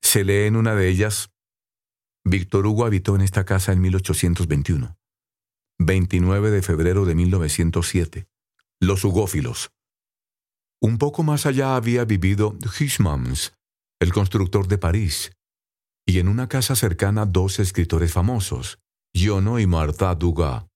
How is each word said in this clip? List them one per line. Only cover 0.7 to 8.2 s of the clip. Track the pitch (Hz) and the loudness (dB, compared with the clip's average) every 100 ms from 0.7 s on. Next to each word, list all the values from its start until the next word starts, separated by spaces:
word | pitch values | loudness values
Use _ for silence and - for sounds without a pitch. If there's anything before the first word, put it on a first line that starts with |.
de | 107 92 | 2 2
ellas: | 92 107 104 - _ _ _ _ _ _ _ _ _ | 2 0 -2 -8 _ _ _ _ _ _ _ _ _
"Víctor | - 95 90 98 101 | 0 0 0 0 0
Hugo | 107 117 | 0 2
habitó | 101 87 98 | 0 2 2
en | |
esta | 98 92 | 2 0
casa | 92 95 95 | 0 0 2
en | 92 | 2
mil | 92 92 | 2 0
ochocientos | 92 76 87 85 85 | -2 0 0 0 0
veintiuno, | 76 71 80 62 - _ _ _ _ _ _ _ _ | -2 0 -2 -4 -10 _ _ _ _ _ _ _ _
veintinueve | 80 95 90 92 87 98 107 | 0 2 2 2 2 2 2
de | 104 | 0
febrero | 92 80 82 92 95 | 0 0 2 2 0
de | 80 | 2
mil | 87 | 2
novecientos | 92 78 - 85 82 85 | 0 -2 0 0 0 -2
siete. | 92 82 - | -2 -4 -6